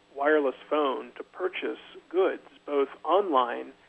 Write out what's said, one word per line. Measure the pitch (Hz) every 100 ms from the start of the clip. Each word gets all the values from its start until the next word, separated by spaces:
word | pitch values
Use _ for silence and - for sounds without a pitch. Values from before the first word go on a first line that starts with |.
| _
wireless | 139 143 156 139 - -
phone | 151 143 120 120 -
to |
purchase | - - 185 - 117 - - - -
goods, | 180 180 147 - - -
both | 143 139 - 156
online | 180 196 135 120 123 131 -